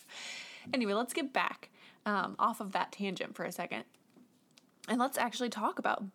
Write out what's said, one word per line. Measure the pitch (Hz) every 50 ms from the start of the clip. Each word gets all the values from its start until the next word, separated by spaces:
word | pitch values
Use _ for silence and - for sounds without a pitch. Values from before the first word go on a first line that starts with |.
| - - - - - - - - - - - - - - -
Anyway, | 262 233 202 202
let's | 208 247 247 -
get | - 311 -
back, | - - 175 - - - - - _ - - - - - _ 214
um, | 208 196 180 - 196 -
off | - 220 226 -
of | 220 190
that | 190 180 180 -
tangent | - - 202 196 185 - - - 208
for | - -
a | -
second. | 180 - 175 - - - - - _ - _ _ _ - - _ _ _ _ _ _ - _ _ _ _ - -
And | 214 247
let's | 240 269 269
actually | - - 240 214 - 247 233
talk | - 214 208 240 - -
about | - - - - 208 190